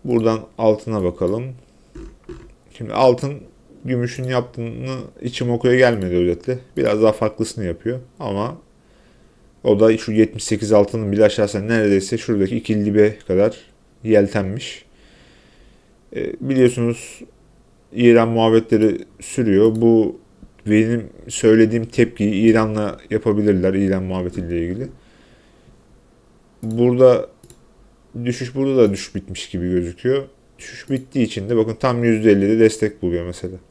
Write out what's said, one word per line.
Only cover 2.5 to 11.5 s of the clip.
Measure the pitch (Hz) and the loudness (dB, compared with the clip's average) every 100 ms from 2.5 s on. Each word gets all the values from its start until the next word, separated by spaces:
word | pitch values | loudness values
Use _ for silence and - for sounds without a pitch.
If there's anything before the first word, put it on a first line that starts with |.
| _ _ - | _ _ -16
Şimdi | 113 | -8
altın | 104 127 123 139 147 - _ _ - | 2 2 2 -4 -10 -18 _ _ -16
gümüşün | 127 123 120 - | -6 -4 -4 -6
yaptığını | 127 127 123 - 117 117 131 131 - - | -4 -4 -4 -12 -12 -10 -10 -12 -14 -12
Ichimoku'ya | 123 - 120 120 127 127 | -12 -6 -4 0 2 4
gelmedi | 127 113 92 | 4 2 -2
özetle. | 87 87 87 - 127 - - | 0 0 -2 -6 -8 -8 -4
Biraz | 110 104 | -2 2
daha | 110 | 2
farklısını | 107 110 - 107 - | 2 -4 -4 -8 -6
yapıyor | 92 82 113 127 - _ | -8 -6 -8 -10 -14 _
ama | 135 98 113 165 _ _ _ _ _ _ _ _ _ _ | -8 -6 -6 -10 _ _ _ _ _ _ _ _ _ _
o | - 101 | 0 4
da | 110 110 | 4 2
şu | - | -2
yetmiş | 107 107 110 | 0 0 -2
sekiz | - 107 107 | -6 -4 2
altının | 107 101 113 104 | 2 2 -2 -4
bile | 101 | 2
aşağısına | 107 110 104 | 2 2 -2